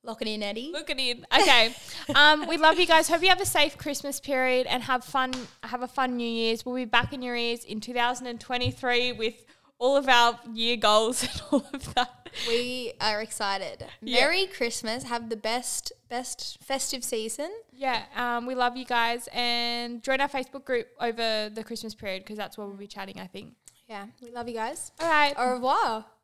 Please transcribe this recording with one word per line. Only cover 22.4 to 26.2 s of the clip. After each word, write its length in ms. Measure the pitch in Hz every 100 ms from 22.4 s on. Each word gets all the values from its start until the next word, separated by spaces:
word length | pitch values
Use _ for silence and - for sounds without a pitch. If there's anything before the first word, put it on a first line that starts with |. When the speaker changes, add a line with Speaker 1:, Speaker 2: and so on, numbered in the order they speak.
| 196 -
Speaker 2:
where 80 | 202
we'll 100 | 196
be 100 | 202
chatting, 320 | 208 196 196
I 60 | 185
think. 300 | 196 226 _ - _ _
Speaker 1:
Yeah. 160 | 214 202 240
We 80 | 240
love 180 | 240 233
you 60 |
guys. 380 | 226 226 339 - -
Speaker 2:
All 100 | 330
right. 240 | 302 285 285
Speaker 1:
Au 120 | 247
revoir. 520 | 254 254 339 302 220 214 _